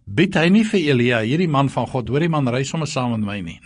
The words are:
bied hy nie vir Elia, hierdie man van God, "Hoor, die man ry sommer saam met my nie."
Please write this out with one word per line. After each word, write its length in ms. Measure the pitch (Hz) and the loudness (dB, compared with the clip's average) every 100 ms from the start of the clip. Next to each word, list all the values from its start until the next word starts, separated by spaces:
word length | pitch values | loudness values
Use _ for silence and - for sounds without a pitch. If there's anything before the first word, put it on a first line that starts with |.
| - | -6
bied 280 | 98 196 | 0 2
hy 160 | 165 170 | 2 4
nie 140 | 208 | 4
vir 160 | 214 202 | 4 0
Elia, 400 | 147 127 120 117 | 2 2 2 2
hierdie 300 | 110 156 180 | 0 0 2
man 200 | 139 139 | 2 0
van 180 | 135 113 | -2 -4
God, 200 | 131 113 | -4 -2
"Hoor, 120 | 139 | -2
die 100 | 170 | 0
man 180 | 156 131 | 0 0
ry 160 | 123 | -2
sommer 240 | 135 165 151 | -4 -6 -4
saam 240 | 139 123 | -4 -4
met 80 | 113 | -4
my 220 | 104 101 | -4 -6
nie." 180 | 85 85 | -10 -12